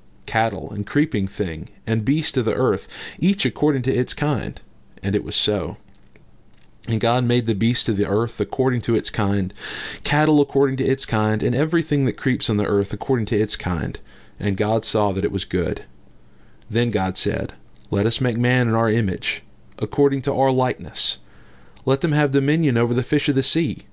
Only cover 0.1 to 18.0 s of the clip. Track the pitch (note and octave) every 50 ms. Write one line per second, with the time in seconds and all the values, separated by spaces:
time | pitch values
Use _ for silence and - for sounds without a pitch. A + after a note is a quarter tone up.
0.1 | - - - - - A2+ A2+ A2+ F#2+ F2+ C#2+ - - G#2 G#2 - - C#3+ D#3 D#3
1.1 | - G#2 G2 G2 - - G2+ F2 D#2+ D#2 - - - - - G#2+ A2+ A2+ G#2 B2
2.1 | D3 D#3+ D3+ - - C3 A2 A2 - A2 C3 A#2+ G2 G#2 - - - - - -
3.1 | - - D#3+ F#3+ G3+ G3 - B2+ - - D3 D3+ C#3+ C3 A#2 C3 C3 A#2+ B2+ -
4.1 | - - D3 D3+ C#3 G#2+ - - - - - - - - - - - - - G2+
5.1 | G2 G2+ - - - - - G#2+ G#2 F#2+ E2 E2+ F#2+ - - - - - - -
6.1 | - - - - - - - - - - - - - - - - A2+ G#2+ A#2 A#2
7.1 | A#2+ B2+ B2 A#2+ A#2+ B2 A2+ A2+ G#2+ F#2+ A2 A#2 B2 - - - G#2+ G2 G2+ -
8.1 | G2+ G#2+ A#2 A2+ - - G2+ - - - B2+ C3 B2 A#2+ - - A2+ G#2+ - -
9.1 | - - G#2 G2 G2+ G2+ F#2+ F#2 - - - - - - - - - - - -
10.1 | D3 D3+ D#3 D#3 D3+ D3 C#3+ - - C#3 C#3+ C3+ C3+ C3 B2 - C3+ C3 - -
11.1 | A#2 G#2+ G#2+ G#2+ G#2+ G#2+ - A#2+ A#2 C3 D#3 D#3+ E3+ E3 - - D3 C#3+ C3+ B2
12.1 | - - - C3 B2 - - - G#2+ G#2 G#2 - G2+ G2+ G2 - - - - -
13.1 | C3 A#2+ G#2+ - A#2+ G#2 A2 - - - - F#2 F2+ D#2 D2 - - - - -
14.1 | - - - - - - - G2+ G2 G2 G#2+ G#2 A2+ A2 - - - A2 G#2 G2+
15.1 | F#2 G2 F#2 - - F#2 - - - F2+ E2 - - - - - - - - -
16.1 | - - - - - - - - - - - - G#2 A#2 A#2+ A#2+ G2+ G2 F#2 F#2+
17.1 | F2+ - - G2+ E2+ C#2+ - - - - - - - - - - - G2